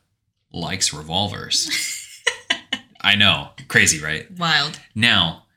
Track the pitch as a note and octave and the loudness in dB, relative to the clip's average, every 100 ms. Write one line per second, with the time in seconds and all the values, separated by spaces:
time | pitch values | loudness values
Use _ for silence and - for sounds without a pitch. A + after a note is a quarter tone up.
0 | _ _ _ _ _ F2+ E2 G2 - D2 | _ _ _ _ _ -8 -6 -2 -4 -4
1 | D#2 F#2 G#2 - - - - - - - | -4 -2 -2 -4 -4 -4 -2 -4 -6 -8
2 | - - - - - - - - - - | -14 -8 -6 -4 -4 -6 -8 -12 -12 -2
3 | - G#2 G2+ D2 C#2+ - - A2+ F2+ D#2+ | 2 6 6 4 -2 -16 0 4 4 2
4 | D2+ D#2 - F3 E3 D3 D3 - - - | -4 -6 -8 -4 0 0 -2 -8 -10 0
5 | A#2 G#2 E2 - _ | 2 4 2 -4 _